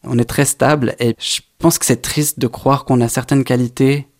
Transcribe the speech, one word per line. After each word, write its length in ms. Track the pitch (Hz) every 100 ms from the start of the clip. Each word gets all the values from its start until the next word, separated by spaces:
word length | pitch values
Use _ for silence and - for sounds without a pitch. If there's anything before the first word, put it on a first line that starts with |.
on 140 | - 117
est 60 |
très 200 | 117 -
stable, 500 | 139 - 127 151 117 -
et 140 | 120 113
je 220 | - - _ _
pense 200 | 339 -
que 60 |
c'est 160 | - 123
triste 380 | - - 147 -
de 80 | 127
croire 380 | - 135 135
qu'on 160 | - 127
a 80 | 117
certaines 360 | - 120 139
qualités 640 | 127 127 120 123 135 143 135 _